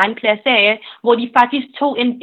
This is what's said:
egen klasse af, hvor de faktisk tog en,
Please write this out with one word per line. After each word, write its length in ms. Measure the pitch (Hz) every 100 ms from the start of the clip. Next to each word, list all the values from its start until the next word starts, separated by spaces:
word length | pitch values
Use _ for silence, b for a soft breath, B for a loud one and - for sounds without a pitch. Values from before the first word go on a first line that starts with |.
egen 120 | 202
klasse 340 | 226 220 208 262
af, 320 | 226 208 214 B B
hvor 120 | 233
de 160 | 233 240 247
faktisk 260 | 247 277 - -
tog 220 | 285 240
en, 180 | 247 240